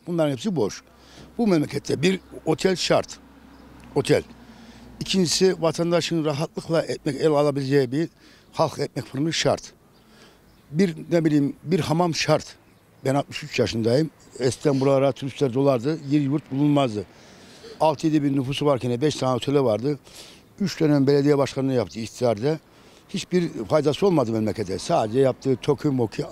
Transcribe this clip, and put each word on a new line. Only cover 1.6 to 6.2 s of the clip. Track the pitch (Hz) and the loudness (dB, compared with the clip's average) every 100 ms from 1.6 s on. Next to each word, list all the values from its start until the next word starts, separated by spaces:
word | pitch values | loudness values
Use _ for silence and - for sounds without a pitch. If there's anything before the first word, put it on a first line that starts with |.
| 143 139 - 113 | 0 -6 -4 0
bir | 175 190 - - - | 0 0 -6 -8 -4
otel | 156 190 180 | 0 0 0
şart. | - 143 - - - - - - - - - | 0 0 0 -10 -20 -20 -20 -20 -20 -20 -6
Otel. | 147 139 113 - - - - - - - - | -4 2 2 0 -10 -20 -20 -20 -20 -20 -12
İkincisi | - 190 165 - 185 175 | -2 0 0 2 2 2
vatandaşın | 160 160 170 170 - 165 | 0 0 0 0 0 -2